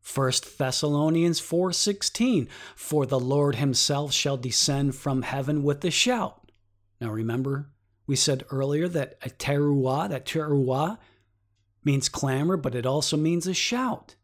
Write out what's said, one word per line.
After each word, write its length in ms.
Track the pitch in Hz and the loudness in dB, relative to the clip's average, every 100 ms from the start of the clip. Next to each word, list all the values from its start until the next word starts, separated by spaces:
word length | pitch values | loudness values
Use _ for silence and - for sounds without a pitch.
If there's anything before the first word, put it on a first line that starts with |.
| - | -6
First 480 | - 131 120 - - | -2 0 0 -4 -4
Thessalonians 800 | 131 131 147 147 156 165 170 160 | -2 0 0 2 2 4 2 0
four 320 | - 170 180 | -2 0 0
sixteen, 760 | 170 - 196 - - 240 214 120 - - - | 0 0 0 -4 0 2 2 0 -10 -20 -16
"For 300 | - 151 127 | -2 0 0
the 140 | 135 | 0
Lord 380 | 123 143 143 113 | 2 2 2 2
himself 540 | 139 120 - 143 147 | 0 2 2 0 0
shall 260 | - 143 135 | -2 -2 -2
descend 580 | 123 - - 139 143 135 | -2 0 2 2 0 -2
from 260 | 143 131 | -2 -2
heaven 400 | 127 139 135 151 | -2 -4 0 0
with 240 | 143 143 180 | 2 0 0
a 60 | |
shout." 600 | 156 247 247 - - - _ _ _ _ _ | 2 2 0 -2 -8 -20 _ _ _ _ _
Now 120 | 113 | -6
remember, 580 | 107 113 120 131 139 143 _ _ _ - | -4 -2 -2 -2 -4 -6 _ _ _ -4
we 80 | 135 | 0
said 280 | - 131 - | 2 0 -4
earlier 380 | 135 139 147 175 | -4 -2 0 0
that 320 | 165 - - | -2 -4 -8
a 80 | 123 | -12
teruah, 800 | - - 143 147 143 131 135 196 | -8 -2 2 4 4 2 0 -2
that 160 | 139 - | -4 -4
teruah 720 | 165 151 143 131 131 160 226 - _ _ _ _ _ _ _ | -4 2 2 2 2 0 -4 -14 _ _ _ _ _ _ _
means 260 | 147 139 - | 0 2 0
clamor, 480 | - 139 131 156 185 | -2 -2 0 2 0
but 160 | 139 | -2
it 140 | 120 120 | -2 0
also 300 | 143 151 156 | 0 0 0
means 280 | 156 170 175 | 2 2 0
a 80 | |
shout. 640 | 180 - 240 254 - - - | -2 0 0 -2 -4 -10 -20